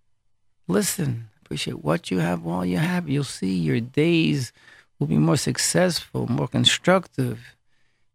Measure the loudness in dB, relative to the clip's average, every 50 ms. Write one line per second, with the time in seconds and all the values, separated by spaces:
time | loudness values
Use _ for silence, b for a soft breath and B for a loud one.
0 | _ _ _ _ _ _ _ _ _ _ _ _ _ -2 0 0 0 0 -2 -2
1 | -2 -4 -4 -6 -8 -14 _ _ _ -10 -8 -6 -6 -6 -8 -6 -2 0 -2 -2
2 | -2 -2 -2 0 0 0 -2 -2 -4 -6 -4 -4 -2 -2 0 0 0 0 0 -2
3 | -2 -2 -2 -2 -2 -4 -6 -6 -4 -2 -2 -2 0 0 0 -2 -2 -2 0 0
4 | 2 2 4 2 2 2 0 -2 -4 -6 b b b b b b b b b -4
5 | -2 0 2 2 4 4 2 2 0 -2 -2 -2 -2 0 2 2 2 2 0 -2
6 | -6 -6 -6 -6 -4 -2 -2 -2 -2 -2 0 4 4 4 4 4 4 4 4 4
7 | 2 -2 -6 -4 -4 -4 -4 -8 -12 -20 -20 _ _ _ _ _ _ _ _ _
8 | _ _